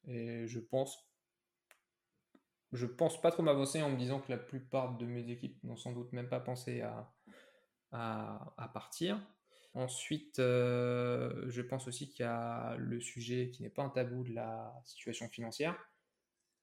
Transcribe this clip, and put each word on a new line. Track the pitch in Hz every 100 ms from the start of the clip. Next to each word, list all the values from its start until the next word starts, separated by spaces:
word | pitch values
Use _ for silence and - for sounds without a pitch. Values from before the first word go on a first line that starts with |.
| -
Et | 120 117 117 113
je | 117
pense, | 113 131 139 - - _ _ _ _ _ _ - _ _ _ _ _ _ _ _ _
je | 123 120
pense | - 165 -
pas | 170
trop | 170
m'avancer | 160 139 135 160
en | 147
me | 131
disant | 123 135
que | -
la | 120
plupart | - 135 131 135 127 117
de | 120
mes | 120 117
équipes | 120 - -
n'ont | 123 117
sans | -
doute | 123 123
même | 123 123
pas | 127
pensé | 123 127 127 120
à, | 113 113 113 _ - - - - _ _ _
à, | 120 113 107 107 107 - -
à | 117
partir. | 110 - - 170 208 202 _ _ - -
Ensuite, | 123 127 - - 151 - -
euh, | 127 123 123 123 123 123 123 123 123 123 131
je | 120
pense | 123 131 127
aussi | 123 143
qu'il | -
y | 120
a | 117 117 117 120 117
le | 123 120
sujet | 120 123 117 127 123
qui | 123
n'est | 110
pas | -
un | 139
tabou | 131 123 127
de | 123
la | 117 113 113 113 127 -
situation | - - 117 117
financière, | - 113 - 151 175 - _ _ _ _ _ _ _